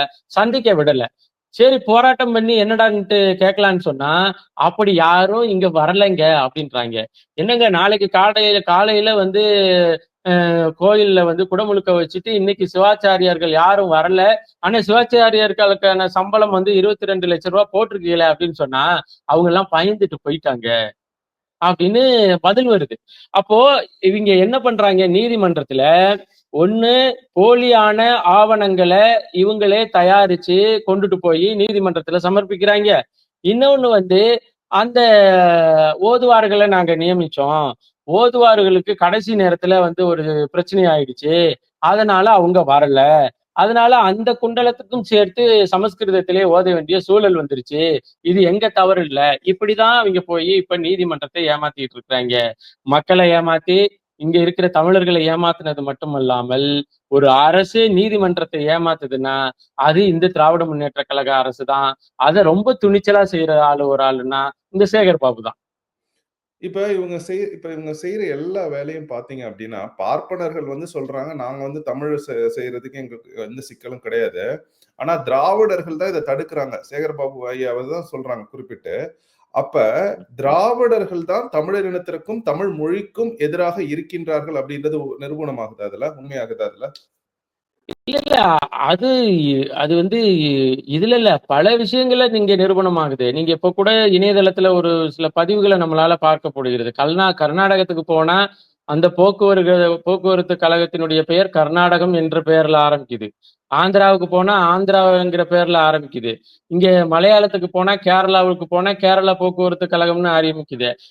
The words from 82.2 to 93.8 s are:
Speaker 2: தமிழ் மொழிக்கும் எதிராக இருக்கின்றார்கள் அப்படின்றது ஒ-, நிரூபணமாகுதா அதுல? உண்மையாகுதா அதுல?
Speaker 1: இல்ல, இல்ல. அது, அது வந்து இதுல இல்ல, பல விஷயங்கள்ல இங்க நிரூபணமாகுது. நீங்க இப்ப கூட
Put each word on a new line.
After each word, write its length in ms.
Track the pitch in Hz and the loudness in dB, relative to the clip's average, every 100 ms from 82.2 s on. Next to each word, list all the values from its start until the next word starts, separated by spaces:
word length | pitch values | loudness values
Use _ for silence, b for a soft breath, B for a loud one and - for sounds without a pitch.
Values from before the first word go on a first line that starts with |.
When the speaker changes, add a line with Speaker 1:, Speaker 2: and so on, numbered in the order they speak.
| - 226 | -12 -8
Speaker 2:
தமிழ் 300 | - 147 196 | -6 -4 -6
மொழிக்கும் 600 | 156 156 190 202 - 226 226 | -6 -6 -6 -8 -8 -8 -4
எதிராக 380 | 151 170 175 175 | -6 -4 -4 -6
இருக்கின்றார்கள் 760 | 151 151 156 175 160 151 147 151 | -8 -10 -10 -12 -6 -6 -6 -8
அப்படின்றது 400 | 135 143 147 151 | -10 -8 -6 -6
ஒ-, 180 | 139 - | -8 -14
நிரூபணமாகுதா 680 | 143 151 151 127 110 110 104 | -14 -12 -10 -10 -14 -12 -14
அதுல? 220 | 98 143 | -10 -12
உண்மையாகுதா 520 | 147 135 135 113 113 107 | -12 -14 -12 -10 -8 -10
அதுல? 220 | - 135 - _ _ _ _ _ _ _ _ - - | -10 -16 -16 _ _ _ _ _ _ _ _ -20 -16
Speaker 1:
இல்ல, 200 | - 285 | -8 -6
இல்ல. 180 | 294 262 196 156 - - | -2 0 2 0 -2 -6
அது, 260 | 139 180 247 254 233 180 147 135 135 | -4 -2 -2 0 0 0 0 -2 -4
அது 180 | - 147 170 | -6 -2 -2
வந்து 220 | 180 226 220 180 151 139 131 131 135 | -2 -2 0 0 0 0 0 -2 -4
இதுல 280 | 147 214 240 | -4 0 2
இல்ல, 140 | 214 151 - | 2 0 0
பல 260 | 139 180 233 | 0 2 2
விஷயங்கள்ல 520 | 214 254 254 247 247 | 0 -2 0 2 0
இங்க 240 | 220 202 196 | 0 0 2
நிரூபணமாகுது. 720 | 190 190 190 170 156 135 123 | 2 0 0 0 -2 -2 -2
நீங்க 180 | 139 160 | -2 -2
இப்ப 200 | 165 185 | -2 -2
கூட 180 | 180 | 0